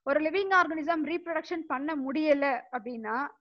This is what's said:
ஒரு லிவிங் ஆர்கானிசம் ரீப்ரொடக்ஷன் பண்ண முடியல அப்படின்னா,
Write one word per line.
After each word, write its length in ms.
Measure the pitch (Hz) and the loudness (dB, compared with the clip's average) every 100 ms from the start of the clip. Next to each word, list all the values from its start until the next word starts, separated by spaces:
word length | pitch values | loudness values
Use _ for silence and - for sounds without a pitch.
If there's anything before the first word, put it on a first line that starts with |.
ஒரு 180 | - 285 | 0 2
லிவிங் 320 | 311 339 392 381 | 2 0 4 4
ஆர்கானிசம் 440 | 339 320 302 330 | 4 0 0 0
ரீப்ரொடக்ஷன் 560 | 285 339 339 320 320 339 320 | 0 -4 -2 -4 -4 -6 -4
பண்ண 300 | 262 285 311 | -4 -2 -4
முடியல 640 | 262 277 311 285 277 247 - | -2 0 4 4 4 -2 -4
அப்படின்னா, 560 | 247 220 240 214 226 285 - | -10 -8 -8 -4 -4 -4 -8